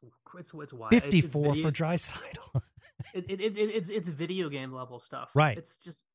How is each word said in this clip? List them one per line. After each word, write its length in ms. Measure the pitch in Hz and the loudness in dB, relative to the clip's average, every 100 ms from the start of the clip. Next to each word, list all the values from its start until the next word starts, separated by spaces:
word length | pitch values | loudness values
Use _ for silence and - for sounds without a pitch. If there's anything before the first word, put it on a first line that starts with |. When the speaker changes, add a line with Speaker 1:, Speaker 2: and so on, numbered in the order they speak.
| 123 - - 180 | -20 -20 -18 -16
Speaker 1:
it's, 160 | - | -12
it's 200 | 156 147 | -12 -10
wild. 200 | 123 113 | -8 -2
It's, 120 | 240 - | -2 4
it's 100 | 180 | 4
Speaker 2:
Fifty-four 380 | 143 147 147 151 | 4 2 2 4
Speaker 1:
video 120 | 156 | 2
Speaker 2:
for 40 | |
Draisaitl. 920 | 143 160 170 - - - - - - - | 2 0 0 -2 -6 -12 -14 -4 -4 -4
<laughs> 480 | - - - - 185 | -12 -16 -14 -8 -6
Speaker 1:
It, 100 | 185 | -4
it, 120 | 190 | 0
it, 160 | 214 202 | 0 2
it's, 320 | 214 214 165 | 2 2 0
it's 200 | 208 170 | -2 -2
video 380 | 143 170 185 156 | -2 -2 0 0
game 240 | 139 131 | -2 -4
level 280 | 131 123 120 | -6 -8 -10
stuff. 320 | - 131 123 | -10 -10 2
Speaker 2:
Right. 240 | 143 151 101 | 6 6 4
Speaker 1:
It's 180 | - - | -8 -16
just 260 | 175 - _ | -16 -18 _